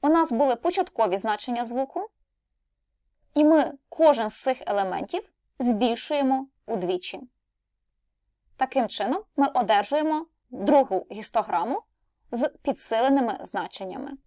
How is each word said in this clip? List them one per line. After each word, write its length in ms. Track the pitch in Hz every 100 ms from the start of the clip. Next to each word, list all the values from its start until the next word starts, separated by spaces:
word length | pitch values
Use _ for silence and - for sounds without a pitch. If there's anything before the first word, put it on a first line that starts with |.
У 80 | 285
нас 240 | 330 330
були 240 | 233 277 233
початкові 640 | 330 359 359 - 214 190
значення 460 | 220 208 - 240
звуку, 460 | 240 240 269 - 427 _ _ _ _ _ _ _ _ _ _ _ _
і 100 | 294
ми 280 | 302 311 285 285 _
кожен 420 | - 320 254 214
з 120 | -
цих 200 | - 254 -
елементів 640 | 202 196 175 190 359 - _ _ _
збільшуємо 880 | 247 214 240 233 - 294 269 269 269 _ -
удвічі. 540 | 220 247 370 - - 254 _ _ _ _ _ _ _ _ _ _ _ _ _
Таким 320 | 262 262 220
чином 340 | - 208 339 - -
ми 100 | 277
одержуємо 800 | 269 208 208 208 294 311 311 330 _ _
другу 560 | 247 202 285 277 185 -
гістограму 680 | 202 - 233 214 175 202 359 _ _ _ _ _
з 160 | 240 269
підсиленими 920 | - - - - 226 262 277 233 196
значеннями. 680 | - 196 175 - 190 175 - 269